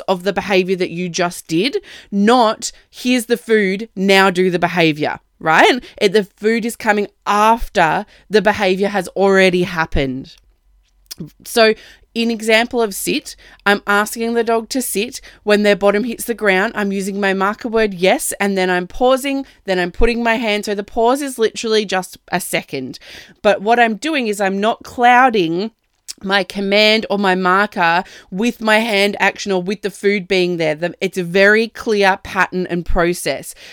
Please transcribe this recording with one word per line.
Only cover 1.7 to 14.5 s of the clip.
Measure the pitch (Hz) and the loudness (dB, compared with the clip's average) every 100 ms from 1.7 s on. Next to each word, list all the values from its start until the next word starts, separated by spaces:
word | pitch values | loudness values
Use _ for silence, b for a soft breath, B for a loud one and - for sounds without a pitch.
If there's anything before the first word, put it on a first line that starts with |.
| 415 - B B | -4 -8 B B
not | 202 202 254 220 - - - b | 0 4 4 4 0 -8 -14 b
here's | - 247 254 226 | -8 -2 0 0
the | 233 | -2
food, | - 220 196 196 226 - | 0 2 2 -2 -8 -2
now | 196 190 196 | 2 4 4
do | 180 185 | 2 0
the | 175 | 0
behavior," | 170 175 165 151 139 - _ - | -2 2 0 0 -4 -6 _ -8
right? | 160 165 359 254 - B | 0 4 4 2 -4 B
It, | 208 | 0
the | 202 | 0
food | 190 _ 208 226 | -2 _ -2 0
is | 226 - | -2 -4
coming | 226 208 202 _ - | -2 0 -2 _ -2
after | 208 214 226 - 196 160 156 - b b | 2 4 2 0 0 2 0 -6 b b
the | 208 | 0
behavior | 202 196 196 185 196 | 2 2 0 0 -2
has | 202 180 | -2 -4
already | - 196 190 185 180 | 0 2 4 4 2
happened. | 180 175 160 - 135 127 160 - _ _ _ _ _ _ - - 156 _ | -2 -4 -2 -2 -2 -6 -12 -20 _ _ _ _ _ _ -20 -16 -16 _
So | - 240 220 214 B B B | -4 2 4 2 B B B
in | 226 233 | -4 -4
example | 226 220 220 240 247 | -2 0 0 0 -2
of | 220 | -2
sit, | 185 - 247 - - B B - | -4 -4 -4 -6 -16 B B -2
I'm | 202 - | 0 0
asking | 202 208 233 226 | 0 -2 -4 -2
the | 233 | -2
dog | 226 | 0